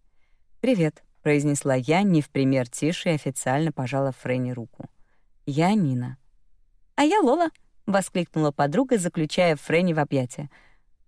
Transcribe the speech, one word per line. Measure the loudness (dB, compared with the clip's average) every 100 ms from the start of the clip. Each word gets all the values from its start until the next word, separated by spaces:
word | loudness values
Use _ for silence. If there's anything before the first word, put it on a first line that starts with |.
| _ _ _ _ _ -6
"Привет", — | 0 2 0 -2 _ _
произнесла | 0 2 2 0 0
я, | 0 2 2
не | 4 2
в | 0
пример | 0 2 2 -2
тише, | -4 -4 -2 -2
и |
официально | -2 -4 -6 -2 0 -2
пожала | -4 -4 -2 -4
Фрэнни | -4 -6 -4 -4
руку. | -8 -12 -16 -20 _ _ _ _ _ -6
"Я | 0 2
Нина". | 2 2 -2 -6 -12 _ _ _ -20 _ _ _ 0
"А |
я | 2 4
Лола", — | 4 2 0 -4 _ _ -2
воскликнула | -2 0 -4 -4 0 0
подруга, | 0 0 0 0 0
заключая | 0 -2 -4 2 2 2
Фрэнни | 0 0 2
в | 0
объятия. | 0 -2 -4 -8 -16 _ _ _ _ _